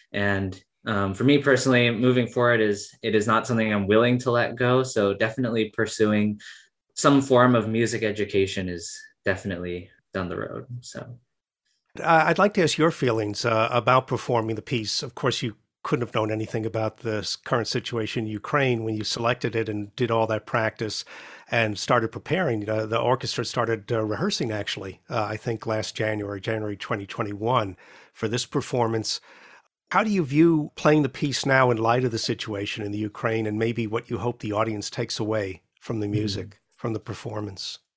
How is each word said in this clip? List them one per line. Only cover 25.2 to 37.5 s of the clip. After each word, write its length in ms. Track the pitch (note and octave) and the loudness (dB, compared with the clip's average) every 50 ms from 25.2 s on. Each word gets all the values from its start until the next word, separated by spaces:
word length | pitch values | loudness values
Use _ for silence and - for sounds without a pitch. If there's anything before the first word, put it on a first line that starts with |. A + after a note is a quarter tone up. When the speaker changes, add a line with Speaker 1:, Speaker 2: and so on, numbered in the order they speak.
| G#2+ | -2
Speaker 2:
I 120 | G#2 A2 | -2 -4
think 300 | G#2+ - B2 A#2 G#2+ - | -6 -6 -6 -6 -4 -2
last 280 | A2+ A2 A2 G#2+ - - | -2 -2 -2 -4 -4 -4
January, 460 | - A2 A2 A2 G#2 G#2 G2+ G2+ G2 | -4 -2 -2 -2 -2 -4 -6 -8 -6
January 360 | G2 A2+ A2+ A2 G#2+ G#2 G2+ | -4 -4 -4 -2 -4 -6 -6
twenty 300 | F#2+ - - A#2+ G#2 G2+ | -6 -6 -6 -6 -6 -6
twenty-one, 720 | - - - A#2 G2+ G2+ G2 G#2+ A#2 C3 B2 G#2+ G2 F2+ - - - - - - _ | -6 -6 -6 -6 -6 -4 -4 0 0 2 2 0 -2 -6 -12 -16 -20 -20 -20 -20 _
for 160 | _ - - G#2+ | _ -6 -4 -2
this 180 | A2+ B2 - | -2 -2 -4
performance. 760 | - - D3 A#2+ - - B2 A#2+ A2+ A2+ A2+ G#2+ - - - - - - - - - - - _ _ _ _ _ - | -2 -4 -4 -4 -2 0 0 0 0 0 -2 -2 -4 -6 -8 -10 -16 -20 -20 -20 -20 -20 -20 _ _ _ _ _ -2
How 140 | - F3+ G#3+ | 0 2 2
do 60 | A3 | 2
you 140 | G#3 F#3+ E3 | 2 0 0
view 460 | B2 C#3 D3 E3 E3+ E3 D#3 D3 - - | 2 4 6 6 6 6 4 0 -2 -4
playing 260 | - - D#3 D3+ D3+ | 0 4 4 6 6
the 60 | D3 B2+ | 4 2
piece 380 | - - - D3 B2+ - - | 0 -2 -2 -2 -2 0 2
now 240 | C#3+ C3+ C3 C3 B2 | 4 4 6 6 6
in 60 | A#2+ | 4
light 280 | A2 A2+ A2+ A#2+ B2+ B2+ | 4 2 2 2 2 2
of 60 | B2 | 0
the 80 | A2 A2 | -2 -2
situation 640 | - - A2+ A2 - - G#2+ G2+ G2+ G#2 - - G#2+ | -2 -2 -4 -4 -4 -6 -6 -6 -6 -6 -6 -6 -6
in 80 | G2+ | -6
the 60 | G#2 G#2 | -4 -4
Ukraine 480 | G#2+ G#2+ - - - A#2 A2+ A2+ A2 | -4 -6 -4 -4 -2 0 0 0 0
and 120 | G#2+ G#2+ G#2+ | 0 0 0
maybe 280 | A2+ A#2 A#2 A#2 A2+ | 0 0 0 -2 -2
what 240 | G#2+ G#2+ A#2 - - | -2 -2 -4 -4 -4
you 80 | A#2+ F#2+ | -6 -4
hope 200 | G2 B2 A#2 - | -4 -4 -6 -6
the 140 | - G#2+ | -6 -4
audience 380 | G2+ G#2 A2 A2+ A2 G#2 G2+ - | 0 0 0 0 -2 -4 -6 -6
takes 280 | - - A#2+ A#2 - - | -6 -6 -6 -4 -4 -4
away 420 | A2+ G#2 A2 A2 G2+ F#2+ F#2 - _ _ _ _ | -2 -2 -2 -2 -2 -4 -8 -12 _ _ _ _
from 200 | - - B2 A2 | -10 -6 -4 -4
the 60 | G#2 | -2
Speaker 1:
Mm-hmm. 60 | G2+ | -2
Speaker 2:
music, 480 | G2+ G#2 G#2+ G#2 G2 G2+ F#2+ G2+ - _ _ _ _ | -2 -2 -2 -2 -4 -6 -8 -10 -14 _ _ _ _
from 160 | _ - A#2+ | _ -8 -6
the 80 | A2 G#2+ | -6 -6
performance? 800 | - - G#2 - - A#2+ G#2+ G#2+ G#2 G2+ | -8 -10 -12 -10 -10 -10 -8 -8 -8 -8